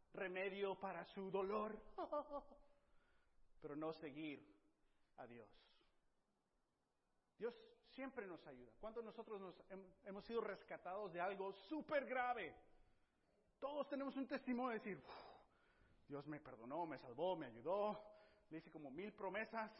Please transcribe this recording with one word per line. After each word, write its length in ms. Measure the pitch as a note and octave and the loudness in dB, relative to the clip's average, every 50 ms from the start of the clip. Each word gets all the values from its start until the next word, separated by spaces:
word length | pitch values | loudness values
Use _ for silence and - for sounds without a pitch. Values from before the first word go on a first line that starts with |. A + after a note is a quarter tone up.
| - - - | -20 -10 -4
remedio 680 | G3 G3 F#3 F3+ F#3 F#3+ G3+ F#3+ G3+ G3+ G3 F#3+ - | 0 0 2 2 4 2 2 4 4 4 2 2 2
para 240 | - F#3+ F3+ E3+ F3 | 0 -2 0 -2 -4
su 260 | - - G3+ G3 F#3+ | -4 -4 -2 -2 2
dolor, 500 | F#3 F#3+ F#3+ G3 G#3 G#3+ G#3+ G#3+ G#3+ - - - - | 4 4 4 6 4 4 4 2 0 -4 -8 -8 -4
<laughs> 1700 | - F4 - - D4 C#4+ - C#4+ C#4+ - - - - - - - - _ - - - - - - - - - - - - - - - - | -2 -2 2 2 0 0 0 -4 -6 -6 -6 -14 -18 -20 -20 -20 -20 _ -20 -20 -20 -20 -20 -20 -20 -20 -20 -20 -20 -20 -20 -18 -10 -6
pero 140 | D3+ C#3+ | -2 -2
no 160 | D3 D#3 D#3+ D#3+ | 2 2 2 0
seguir 520 | - E3 D3+ C3 D3 D#3+ D#3 C#3+ - - - - - _ - _ _ _ - _ _ - _ _ - | 0 -4 -4 -4 -2 -2 -2 -2 -2 -6 -12 -20 -20 _ -20 _ _ _ -20 _ _ -20 _ _ -12
a 100 | C3 A2+ | -10 -10
Dios. 200 | A#2+ A#2+ A2 G2+ - - - - - - - - _ _ _ _ _ _ _ _ _ _ _ _ _ _ _ _ _ _ _ _ _ _ _ _ _ _ _ _ _ _ | -8 -10 -12 -12 -16 -20 -20 -20 -20 -20 -20 -20 _ _ _ _ _ _ _ _ _ _ _ _ _ _ _ _ _ _ _ _ _ _ _ _ _ _ _ _ _ _
Dios 160 | F#3 A#3+ A#3 - - - - - _ - - | -2 -2 -2 -2 -12 -20 -20 -20 _ -16 -10
siempre 320 | - C4 C4+ C4 B3+ G#3 | -6 -6 -4 -4 -4 -4
nos 180 | F#3+ E3+ D3+ - D#3+ | -4 -6 -8 -8 -12
ayuda. 240 | C3+ B2 B2 A#2+ - - | -12 -12 -14 -16 -14 -8
¿Cuántos 240 | - G#3+ A3 A#3 A3+ | -8 -6 -6 -6 -8
de 60 | A3 | -8
nosotros 300 | G3 - A3 A3 A3 G3+ | -8 -8 -6 -6 -4 -4
nos 200 | G3 F#3 D#3+ - F3+ - | -4 -6 -8 -10 -12 -10
hem-, 260 | G3 F#3+ F#3+ F#3 F3 - - | -10 -10 -10 -12 -16 -14 -8
hemos 180 | G#3 F#3+ G3+ F#3 | -6 -6 -6 -4
sido 160 | - A3+ A#3 | 0 0 2
rescatados 720 | G#3+ G#3+ G3 F3 - - F3+ D3+ - F3 F#3 G3+ G#3+ F#3+ E3 | 2 2 -2 -4 -6 -8 -8 -6 -4 -2 -2 0 -2 -2 2
de 80 | F3 | 2
algo 320 | F3 G3 G3+ F#3+ F#3+ G3 F#3+ | 2 2 2 2 -2 -2 -4
súper 520 | - - - D#4 D4+ - - D#4 C#4+ C4 | -6 -6 -2 -2 -2 0 4 4 4 4
grave? 480 | G#3+ B3+ B3+ B3 B3 B3 A#3+ F#3+ D3 - - - - - - - - - - - _ _ _ _ _ _ _ _ _ _ _ - | 4 4 4 4 4 4 2 0 -2 -4 -8 -16 -20 -20 -20 -20 -20 -20 -20 -20 _ _ _ _ _ _ _ _ _ _ _ -2
Todos 260 | C4+ D4 D4 C4+ - | 0 2 2 2 2
tenemos 280 | D4 C4 C#4 C4+ - | 2 2 2 2 2
un 100 | C4+ C4+ | 0 2
testimonio 460 | - D4 A#3+ - - B3+ A#3 B3 B3+ A3+ | 2 2 0 2 2 4 4 4 4 2
de 60 | G#3+ | 2
decir, 180 | - G#3+ F#3 D3 | 0 -2 -4 -4
"Uf, 1120 | - - - - - - - - - - - - _ - - - - - - - - - | -4 -10 -12 -10 -12 -12 -14 -16 -18 -20 -20 -20 _ -20 -20 -20 -20 -20 -20 -20 -10 -4
Dios 180 | C#3+ C#3+ C#3+ | -4 -4 -2
me 140 | D3 D3+ D3 | -2 -4 -6
perdonó, 440 | - - B2 G#2+ A2+ B2 C#3 E3 F3 | -6 -8 -10 -8 -4 0 2 2 2
me 140 | D#3+ C#3+ B2+ | 2 0 -4
salvó, 380 | - B2+ A#2+ B2 E3 F#3 F#3 | -4 -6 0 4 6 6 6
me 100 | E3 D3+ | 4 0
ayudó, 500 | B2 A2+ A#2 A#2 D3+ F#3 G3+ G#3 G#3+ G#3 - - - - - - - - - - - | -4 -4 -2 2 4 6 6 6 4 4 2 -4 -10 -14 -16 -20 -20 -20 -20 -14 -8
le 80 | D#3 D#3+ | -8 -8
hice 140 | - - - | -8 -8 -10
como 180 | D#3+ D3+ C#3 | -10 -8 -6
mil 220 | B2+ D3+ F#3+ G#3+ G3+ | -4 -2 -2 -2 -2
promesas". 580 | - G3 F#3+ F#3 G#3 A3 A3 - A3+ A3 G#3+ - - | 0 0 2 2 2 2 2 0 0 0 0 -4 -10